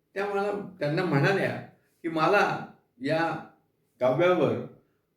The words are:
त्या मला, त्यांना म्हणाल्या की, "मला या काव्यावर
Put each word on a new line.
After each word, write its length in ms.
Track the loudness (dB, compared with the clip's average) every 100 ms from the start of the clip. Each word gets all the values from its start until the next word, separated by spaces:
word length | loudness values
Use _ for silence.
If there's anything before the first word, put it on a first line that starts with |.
| _
त्या 120 | -8 -4
मला, 500 | -2 -2 -4 -8 -6
त्यांना 260 | -2 -2
म्हणाल्या 640 | 0 2 2 2 -2 -4 -12 _ _ _
की, 60 | -6
"मला 580 | 0 2 4 2 -2 -8 -18 _ _
या 480 | -2 0 -2 -4 -12 _ _ _ _ _
काव्यावर 680 | 0 4 2 4 2 0 -6 -16 _ _ _